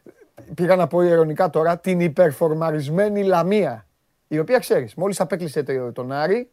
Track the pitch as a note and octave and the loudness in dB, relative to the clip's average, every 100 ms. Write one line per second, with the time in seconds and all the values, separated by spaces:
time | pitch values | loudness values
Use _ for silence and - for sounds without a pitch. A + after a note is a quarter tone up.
0 | - - _ - - D#3+ E3+ F#3 E3 F3 | -20 -20 _ -20 -14 -4 2 2 2 2
1 | F3 E3+ D#3+ D3+ F#3 D#3 D#3+ E3+ - F3+ | 4 4 2 2 0 2 0 0 -2 0
2 | F3 C#3+ F3 C3 E3 D#3 E3 D3+ C#3 E3 | 0 2 2 2 -2 0 -2 -4 -2 0
3 | G#3 G3+ G3 F3+ E3+ G#3 E3 A2+ - _ | 0 0 0 2 2 0 0 -4 -14 _
4 | _ _ _ D3+ F3+ B3+ - F#3+ A#2 - | _ _ _ -4 0 0 2 -2 -2 -4
5 | F#3+ F#3+ F3 F3 E3+ C#3+ C#3+ C3 B2 A#2 | -4 -4 -4 -4 -6 -6 -4 -4 -6 -8
6 | B2+ C#3 D#3 A3 B3 | -8 -4 -2 -2 -4